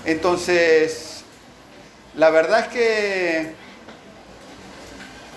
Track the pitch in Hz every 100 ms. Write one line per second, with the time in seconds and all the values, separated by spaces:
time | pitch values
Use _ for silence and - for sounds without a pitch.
0 | 160 160 180 175 180 175 170 160 156 -
1 | - - - - - - - - - -
2 | - 143 160 160 165 220 226 247 226 214
3 | 202 190 175 160 156 160 - - - -
4 | - - - - - - - - - -
5 | - - -